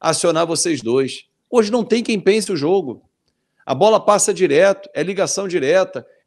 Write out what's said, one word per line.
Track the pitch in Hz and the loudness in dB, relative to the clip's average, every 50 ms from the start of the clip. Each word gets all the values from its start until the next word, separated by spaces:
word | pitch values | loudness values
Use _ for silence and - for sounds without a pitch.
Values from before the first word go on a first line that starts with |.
acionar | - 160 160 - - 170 160 160 170 | -2 -2 -2 0 0 0 0 0 0
vocês | 165 165 156 - 180 160 131 | -2 -2 -2 -2 -2 -4 -4
dois." | 107 113 120 135 135 127 - - - _ _ _ _ _ | -2 -2 0 0 -2 -2 -6 -12 -18 _ _ _ _ _
Hoje | - 247 220 202 | 0 0 0 2
não | 226 247 208 | 0 -2 -2
tem | - 214 240 226 | 0 0 -2 0
quem | - 233 196 | -2 -4 0
pense | 156 190 202 220 202 - | 2 2 2 2 0 -2
o | 196 | -4
jogo. | 151 139 156 190 202 170 131 107 - _ _ _ _ _ _ _ _ _ _ _ _ _ | -2 0 0 0 0 -2 -4 -8 -14 _ _ _ _ _ _ _ _ _ _ _ _ _
A | - 135 | -6 0
bola | 131 202 220 220 196 - | 2 4 4 4 4 4
passa | - 208 190 - - 196 | 2 2 2 2 0 0
direto, | 165 185 165 139 151 185 196 196 190 - - - | 0 0 2 4 4 4 4 2 0 -6 -10 -8
é | 139 156 | -6 -6
ligação | 175 196 160 165 147 - 196 202 | -4 -4 -4 -4 -4 -4 -4 -6
direta, | 190 170 175 131 135 165 190 185 185 - 127 - _ _ _ _ | -4 -4 -2 0 2 2 2 0 0 -4 -10 -14 _ _ _ _